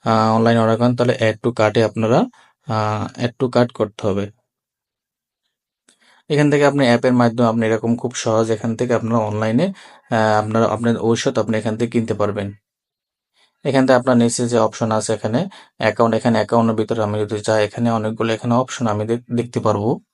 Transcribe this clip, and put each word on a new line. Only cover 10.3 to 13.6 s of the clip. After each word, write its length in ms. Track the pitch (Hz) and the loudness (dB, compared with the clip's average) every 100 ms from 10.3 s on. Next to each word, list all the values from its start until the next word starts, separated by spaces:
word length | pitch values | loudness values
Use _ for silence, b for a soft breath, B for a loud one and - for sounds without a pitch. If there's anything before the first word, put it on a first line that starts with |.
| 107 | 2
আপনারা 260 | 107 110 110 | 0 0 0
আপনার 300 | 110 117 113 | 0 -2 0
ঔষধ 420 | 113 113 139 120 | 0 0 0 -2
আপনি 180 | 107 110 | -2 -2
এখান 200 | 110 107 | -2 -4
থেকে 140 | 117 | -2
কিনতে 220 | 120 110 | -2 -2
পারবেন। 400 | 101 104 101 101 101 _ _ _ _ _ _ _ _ _ _ | -2 -2 -2 -8 -10 _ _ _ _ _ _ _ _ _ _